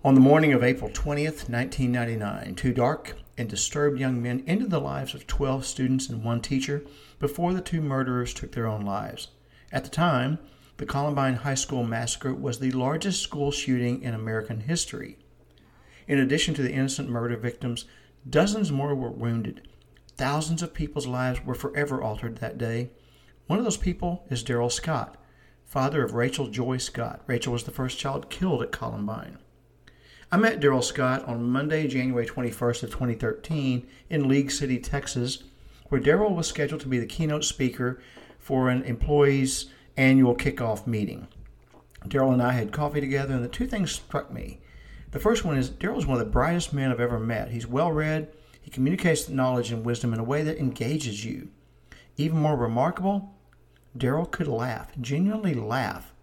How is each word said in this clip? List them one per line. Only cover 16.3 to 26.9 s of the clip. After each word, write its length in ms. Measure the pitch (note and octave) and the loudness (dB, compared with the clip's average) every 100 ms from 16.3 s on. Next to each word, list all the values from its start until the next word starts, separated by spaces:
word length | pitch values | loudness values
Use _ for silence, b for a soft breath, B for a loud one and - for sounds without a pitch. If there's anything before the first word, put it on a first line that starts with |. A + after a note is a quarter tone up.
| D3+ - D3 | 2 2 0
to 60 | |
the 120 | B2+ | 0
innocent 340 | C3+ C3+ - B2 | 0 0 -2 -4
murder 300 | A#2+ A#2 A#2 | -2 -2 -2
victims, 480 | B2 - B2+ A#2 - b b b C3 | -4 -4 -6 -6 -10 b b b 0
dozens 440 | C#3+ G3 G#3+ F3+ | 4 4 2 0
more 200 | C#3 C#3+ | 0 0
were 160 | C#3 A#2+ | -2 -2
wounded. 600 | A#2 A#2 A#2 G#2 - - - - - - - | -4 -2 0 -4 -8 -18 -20 -20 -20 -20 -4
Thousands 440 | C3 D3 D#3 D#3+ | -2 0 0 -2
of 120 | E3 | -2
people's 340 | - D3 D3+ B2+ | -4 -4 -4 -4
lives 380 | B2 B2+ B2 - | -2 0 -2 -4
were 100 | B2 | -6
forever 480 | C#3 C#3+ C#3+ C3 | -4 -2 -2 -2
altered 360 | A2 G#2+ A#2+ A2+ | -4 -4 -8 -6
that 180 | A2 - | -8 -4
day. 320 | A#2 A2+ B2 b b b b b - | -4 -4 -6 b b b b b -2
One 100 | F#3 | 0
of 60 | |
those 140 | A#3+ - | 0 0
people 480 | F#3 E3+ F3+ F3+ - | -2 0 -2 -4 -4
is 140 | B2 | -6
Darrell 260 | - A#2+ A#2+ | 0 0 0
Scott, 460 | - - C#3+ A2 - b b b b | -2 -2 -2 -4 -12 b b b b
father 400 | - C3+ C3+ D3+ | -6 0 0 2
of 100 | A2+ | 0
Rachel 360 | A#2 - - B2 | 0 0 0 -4
Joy 260 | G#2+ B2 B2+ | -2 -2 -2
Scott. 460 | - | -4